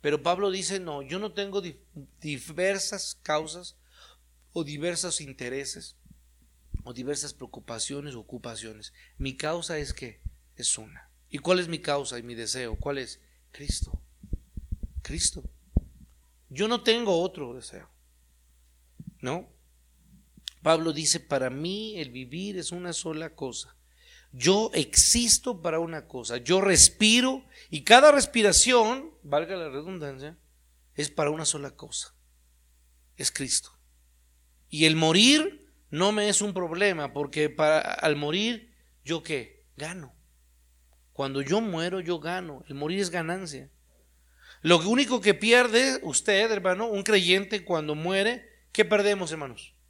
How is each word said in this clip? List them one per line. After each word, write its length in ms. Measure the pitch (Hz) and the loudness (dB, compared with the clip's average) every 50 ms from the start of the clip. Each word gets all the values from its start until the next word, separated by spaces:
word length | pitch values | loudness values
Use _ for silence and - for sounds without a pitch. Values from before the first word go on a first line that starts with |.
Pero 220 | - 147 147 147 127 | -2 -2 -2 0 0
Pablo 280 | 170 175 180 202 202 | 0 0 2 0 -2
dice, 280 | 190 196 175 156 190 196 | -2 -2 -4 -6 -6 -6
"No, 240 | 185 165 147 143 139 | -6 -8 -8 -10 -8
yo 160 | 131 151 185 | -8 -8 -6
no 140 | 208 214 - | -6 -6 -6
tengo 280 | - 202 196 190 202 | -6 -8 -6 -6 -6
di-, 200 | 180 175 139 - _ _ _ 147 139 - _ _ | -8 -8 -14 -16 _ _ _ -20 -20 -20 _ _
diversas 960 | - 151 147 127 - - 156 151 180 190 196 196 190 - - 190 - - - _ _ | -10 -8 -8 -8 -10 -12 -6 -2 -2 -2 0 -2 -4 -8 -8 -8 -10 -10 -12 _ _
causas 540 | - 151 151 160 156 156 175 180 - - _ _ _ _ _ - - _ _ _ _ _ _ _ _ _ | -4 -4 -4 -4 -6 -12 -14 -16 -18 -20 _ _ _ _ _ -20 -20 _ _ _ _ _ _ _ _ _
o 100 | 170 165 | -8 -8
diversos 580 | 143 151 143 151 175 175 170 - 180 156 - | -6 -8 -6 -4 -4 -4 -4 -6 -6 -6 -8
intereses 760 | 156 139 131 - 127 123 127 139 139 135 - - - - - _ _ - - _ _ _ _ _ _ _ _ _ _ _ - - - | -8 -10 -14 -12 -10 -8 -8 -8 -8 -10 -12 -12 -14 -20 -20 _ _ -20 -20 _ _ _ _ _ _ _ _ _ _ _ -12 -10 -10
o 80 | 123 120 | -10 -12
diversas 400 | 120 123 135 147 139 - 147 - | -10 -6 -6 -6 -6 -6 -10 -12
preocupaciones 840 | _ 135 117 - 123 104 - 117 113 - - 143 143 143 147 131 | _ -16 -16 -16 -18 -14 -14 -8 -8 -8 -8 -8 -10 -10 -12 -14
o 60 | 117 | -14
ocupaciones. 720 | 104 _ - 120 107 123 113 107 110 113 107 107 107 - _ _ - _ _ | -14 _ -14 -14 -12 -12 -14 -12 -14 -16 -16 -16 -20 -20 _ _ -20 _ _
Mi 200 | - 135 135 131 | -8 -8 -8 -6
causa 420 | 131 - 151 165 175 165 - 170 151 | -6 -4 -4 -4 -4 -6 -6 -6 -6
es 140 | 147 131 - | -6 -8 -10
que 280 | - - 120 104 _ _ - - _ _ _ _ | -10 -12 -14 -16 _ _ -12 -12 _ _ _ _
es 240 | _ 120 - - - | _ -4 -4 -4 -4
una". 320 | 110 - - - - _ _ _ _ _ | -6 -18 -20 -20 -20 _ _ _ _ _
¿Y 80 | - 143 | -12 -6
cuál 200 | 135 170 185 185 | 0 0 0 0
es 100 | 180 165 | 0 -4
mi 100 | 170 147 | -8 -8
causa 380 | - - 143 143 139 123 123 120 | -4 -4 -4 -4 -4 -6 -10 -12
y 40 | 117 | -12
mi 120 | 120 120 | -12 -12
deseo? 420 | 113 117 107 - - 127 117 110 | -10 -8 -8 -6 -6 -6 -8 -8
¿Cuál 220 | - - 143 143 139 | -6 -6 -6 -6 -6
es? 220 | 127 113 - - _ _ _ _ _ _ | -8 -10 -14 -20 _ _ _ _ _ _
Cristo. 500 | _ - 147 143 - - - - - - - _ _ _ - - - - _ _ _ - - - - - - - - - - | _ -18 -8 -6 -6 -6 -4 -6 -8 -12 -12 _ _ _ -12 -10 -10 -10 _ _ _ -14 -10 -10 -10 -10 -10 -12 -12 -12 -10
Cristo. 400 | - 143 170 180 - - - 127 - - _ _ _ _ - - - - - - _ _ _ _ _ _ _ _ _ | -8 -6 -4 -4 -4 -4 -6 -14 -16 -18 _ _ _ _ -4 -4 -4 -20 -20 -20 _ _ _ _ _ _ _ _ _
Yo 180 | 135 131 196 220 | -6 -4 -2 -2
no 140 | 240 233 - | -2 0 2
tengo 380 | 233 220 233 240 208 185 165 | 2 2 2 2 2 2 2
otro 340 | 175 185 - - 143 120 120 | 0 -2 -4 -8 -12 -12 -12
deseo. 360 | 127 - - - 90 71 _ _ _ _ _ _ _ _ _ _ _ _ _ _ _ _ _ _ _ _ _ _ _ - - - _ | -14 -16 -18 -18 -20 -20 _ _ _ _ _ _ _ _ _ _ _ _ _ _ _ _ _ _ _ _ _ _ _ -20 -20 -18 _
¿No? 300 | - 127 143 175 - - _ _ _ _ _ _ _ _ _ _ _ _ - - _ _ _ - _ - - _ - | -10 -8 -8 -8 -10 -14 _ _ _ _ _ _ _ _ _ _ _ _ -20 -20 _ _ _ -16 _ -16 -16 _ 0
Pablo 300 | 151 165 160 160 165 151 | 2 2 2 2 -2 -4
dice, 260 | 143 160 143 - 170 | -2 -2 -2 -2 -2
Para 320 | - _ 147 135 127 127 | -2 _ -2 -2 -2 -2
mí 480 | 127 139 156 180 190 208 220 220 208 180 | -4 -6 -6 -6 -6 -8 -8 -10 -8 -10
el 120 | 156 131 | -10 -10
vivir 480 | 120 127 131 120 131 170 190 208 202 185 | -10 -14 -14 -12 -10 -10 -8 -8 -8 -8
es 140 | 156 - 175 | -8 -8 -10
una 200 | 175 180 175 165 | -8 -10 -8 -8
sola 420 | - - 165 160 156 160 160 - | -8 -8 -6 -8 -8 -10 -10 -10
cosa. 400 | - 143 131 117 - - - _ _ _ _ _ _ _ - - - _ _ - | -10 -10 -8 -8 -10 -14 -14 _ _ _ _ _ _ _ -20 -20 -20 _ _ -14
Yo 380 | 127 120 156 190 208 220 - - | -2 2 4 4 4 2 0 0
existo 880 | 175 143 - - - - - - 233 240 226 - - - 254 233 180 156 | -2 -2 2 4 4 6 6 4 2 4 2 2 2 0 -6 -8 -4 -4
para 160 | 170 156 160 | -4 -2 -2
una 280 | 165 165 165 151 147 | -4 -4 -8 -12 -12
cosa. 300 | - - 127 117 107 120 | -12 -14 -12 -10 -8 -8
Yo 240 | 127 120 120 175 190 | -6 0 2 2 2
respiro 840 | 196 196 180 147 - - - - 214 214 226 240 247 262 262 269 - _ - - - - | 4 4 6 6 6 6 6 4 4 4 6 6 4 2 -2 -4 -12 _ -20 -20 -16 -12
y 120 | - 151 135 | -10 -8 6
cada 280 | - 220 247 277 302 285 | 8 10 12 12 12 12
respiración, 1000 | 285 - - - 233 214 202 175 - - 240 254 240 220 214 247 269 277 320 - _ _ | 10 4 2 2 4 4 6 6 6 4 6 6 4 4 4 0 -4 -6 -14 -20 _ _
valga 340 | 147 143 147 165 165 190 | -2 -2 -2 0 -2 -6
la 140 | 185 165 151 | -8 -8 -8
redundancia, 680 | 131 139 151 175 190 180 151 143 135 131 135 151 170 _ _ _ _ _ _ _ _ _ _ _ _ | -8 -8 -8 -8 -10 -8 -8 -10 -10 -12 -14 -16 -16 _ _ _ _ _ _ _ _ _ _ _ _
es 160 | - 147 151 | -6 -6 -4
para 200 | - - 156 147 | -2 -2 -2 0
una 160 | 151 160 160 | -2 -2 -2
sola 240 | - - 151 139 135 | -4 -4 -4 -8 -12
cosa. 440 | - - - 151 - - - - _ _ _ _ _ _ _ _ _ _ _ _ _ _ _ _ _ _ _ _ _ | -14 -16 -18 -12 -10 -10 -10 -12 _ _ _ _ _ _ _ _ _ _ _ _ _ _ _ _ _ _ _ _ _
Es 160 | - 143 - - | -6 -6 -4 -4
Cristo. 400 | - 139 123 - - - - _ _ _ _ _ _ _ _ _ _ _ _ _ _ _ _ _ _ _ _ | -4 -6 -2 -2 -4 -4 -6 _ _ _ _ _ _ _ _ _ _ _ _ _ _ _ _ _ _ _ _
Y 160 | - 151 156 | 0 4 4
el 120 | 160 160 | 4 6
morir 760 | 160 160 160 165 185 220 262 285 311 311 403 - - - _ _ _ _ _ | 6 4 6 6 8 8 8 8 6 4 0 -6 -10 -20 _ _ _ _ _
no 220 | - 151 180 202 214 | -2 0 2 2 2
me 160 | 214 208 208 | 2 0 0
es 140 | 196 - 202 | 0 0 0
un 100 | 208 185 | -2 -4
problema, 600 | 185 180 165 160 175 202 202 185 160 147 139 - | -4 -4 -4 -2 0 2 2 2 0 -4 -6 -4
porque 340 | 139 147 143 - 151 151 151 | -6 -6 -4 0 0 0 0
para, 320 | 151 - 156 151 156 156 | 2 2 4 4 4 4
al 360 | - - - - - 160 147 | 2 0 -6 0 0 0 0
morir, 580 | 143 147 147 160 190 214 226 240 214 - _ _ _ _ _ _ _ _ | 0 -2 -2 -2 -2 -2 -2 -4 -6 -10 _ _ _ _ _ _ _ _
¿yo 200 | 127 160 165 165 | -6 -6 -6 -4
qué? 420 | 165 160 135 113 104 - _ _ _ _ - | -6 -6 -6 -6 -10 -18 _ _ _ _ -14
Gano. 360 | 139 160 175 185 151 127 _ _ _ _ _ _ _ _ _ _ _ _ _ _ _ _ _ _ _ _ _ | -12 -12 -12 -12 -14 -18 _ _ _ _ _ _ _ _ _ _ _ _ _ _ _ _ _ _ _ _ _
Cuando 260 | - 139 135 135 139 | -6 -6 -4 -2 -4
yo 200 | 139 135 170 214 | -2 0 0 0
muero, 400 | 226 214 180 160 165 180 180 190 | 0 -2 -4 -4 -4 -4 -4 -6
yo 200 | 175 160 175 160 | -4 -4 -6 -4
gano. 440 | 147 165 175 185 180 165 147 131 - - | -4 -6 -6 -6 -8 -10 -14 -16 -14 -12
El 60 | 139 | -10
morir 260 | 139 143 156 180 196 | -6 -4 -4 -2 -2
es 100 | 202 180 | -2 -2
ganancia. 600 | 165 175 165 160 175 190 190 160 147 131 135 139 _ _ _ _ _ _ _ _ _ _ _ _ _ _ - - - _ | -2 -4 -4 -4 -6 -6 -8 -10 -12 -14 -16 -18 _ _ _ _ _ _ _ _ _ _ _ _ _ _ -20 -20 -20 _
Lo 180 | - 160 175 165 | 4 6 6 6
único 420 | 160 196 226 254 285 214 254 233 | 6 4 4 4 4 2 0 0
que 120 | 185 208 190 | 4 2 2
pierde 680 | - 208 220 233 247 247 240 214 240 262 269 262 - - | 4 4 6 6 6 6 6 4 4 4 2 0 -4 -6
usted, 500 | 165 139 - - - 202 190 214 226 220 | -2 -2 -2 2 4 4 4 4 2 0
hermano, 340 | 196 180 185 180 185 226 | 0 2 0 0 0 -2
un 160 | 233 214 196 196 | -2 -2 -2 2
creyente 600 | 208 220 196 180 170 180 196 202 196 214 202 175 | 4 4 4 6 4 4 2 2 -2 -6 -6 -4
cuando 300 | - 175 160 151 151 151 | -2 -2 -2 -2 -2 -4
muere, 520 | 151 160 175 190 196 196 220 247 240 - - _ _ _ _ _ | -4 -2 -2 0 2 0 0 -2 -4 -10 -20 _ _ _ _ _
¿qué 120 | - 214 | 0 2
perdemos, 480 | 170 214 208 202 208 202 196 180 156 160 | 4 4 4 4 4 2 2 -2 -6 -6
hermanos? 420 | 160 147 135 117 - - - _ _ _ | -8 -8 -10 -10 -14 -18 -20 _ _ _